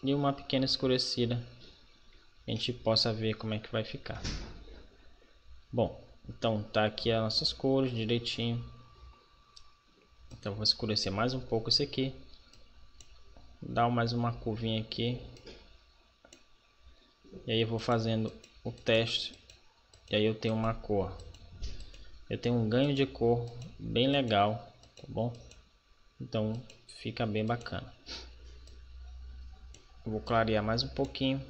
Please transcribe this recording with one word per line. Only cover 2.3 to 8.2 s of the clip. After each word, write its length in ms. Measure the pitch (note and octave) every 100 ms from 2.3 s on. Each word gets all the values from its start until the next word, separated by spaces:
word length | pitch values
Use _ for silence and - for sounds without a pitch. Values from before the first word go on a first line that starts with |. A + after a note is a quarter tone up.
| - -
a 40 |
gente 220 | A2+ -
possa 400 | A#2+ - A2 A#2+
ver 220 | G#2+ A2 A2
como 180 | A2
é 60 | G#2+
que 120 | -
vai 120 | A2+
ficar. 360 | A2 - - - - - - - - - - - - - - - - - -
Bom, 320 | A#2 A2 - - - -
então 360 | - A#2 G#2+
tá 220 | G#2+ A2 G#2+
aqui 260 | G#2+ A#2
as 100 | A2+
nossas 320 | A2 A2 -
cores 380 | - C3+ C3+ C3
direitinho. 760 | A#2 A2 A#2+